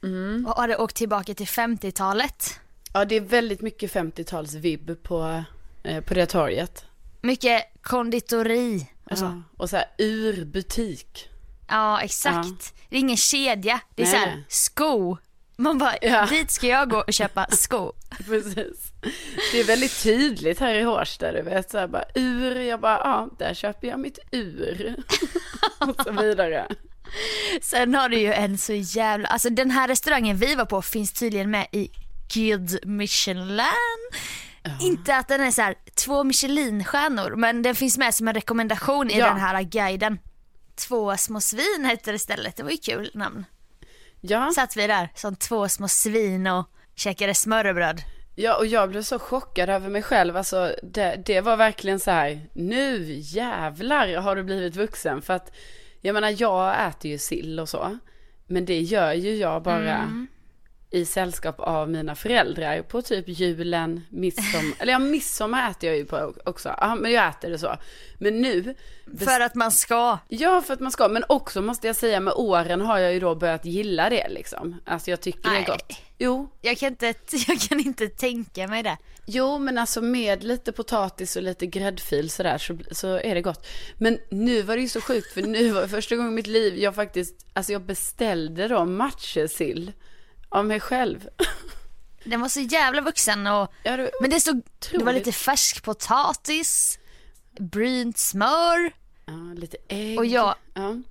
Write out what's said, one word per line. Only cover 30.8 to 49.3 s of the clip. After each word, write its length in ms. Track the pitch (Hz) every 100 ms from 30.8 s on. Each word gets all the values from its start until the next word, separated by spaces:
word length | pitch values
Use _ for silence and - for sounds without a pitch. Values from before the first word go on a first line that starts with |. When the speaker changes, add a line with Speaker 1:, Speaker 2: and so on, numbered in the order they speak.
Speaker 2:
finns 320 | - 226 208
tydligen 380 | - 233 208 196
med 160 | 214 190
i 180 | 202 190 - - - -
Guide 460 | 220 220 208 180 185 185
Michelin. 720 | 202 202 - - 185 185 202 262 427 480 453 466 - - - - -
Speaker 1:
Ja. 80 | - 135
Speaker 2:
Inte 340 | 370 349 - 269
att 120 | 254
den 140 | 277
är 100 | 269
så 100 | 240
här 140 | 214 185 - -
två 280 | - 277
Michelinstjärnor, 1120 | 269 262 277 285 269 214 185 285 302 247 190 -
men 260 | 226 240
den 140 | 240 247
finns 220 | 262 233
med 160 | 247 220
som 120 | 226
en 60 |
rekommendation 760 | 220 - 226 226 214 - 285 262
i 80 | 214
Speaker 1:
Ja. 60 | 233
Speaker 2:
den 100 | 196
här 220 | 196 190
guiden. 560 | 185 220 196 190 214 208 - - - - - -
Två 420 | - 247 208 196
små 240 | - 220
svin 440 | - 220 330 392 269
heter 220 | 233 -
det 40 | 208
istället. 400 | - 208 214 180
Det 60 |
var 80 | 285
ju 60 | 320
kul 340 | - 233 208
namn. 320 | 214 202 - 185 - - - - - - -
Speaker 1:
Ja. 300 | 180 208 269 349
Speaker 2:
Satt 220 | 254 -
vi 100 | 208
där 220 | 208 170 -
som 200 | 208 196
två 340 | - 233 202
små 180 | - 202
svin 600 | - 220 220 208 185 185
och 180 | 180 180 - - -
käkade 380 | 208 190 202
smörrebröd. 680 | 196 214 220 208 180 170 160 - - - -
Speaker 1:
Ja, 200 | 220 -
och 80 | 220
jag 220 | 226 196
blev 120 | 196
så 160 | 214 247
chockad 500 | -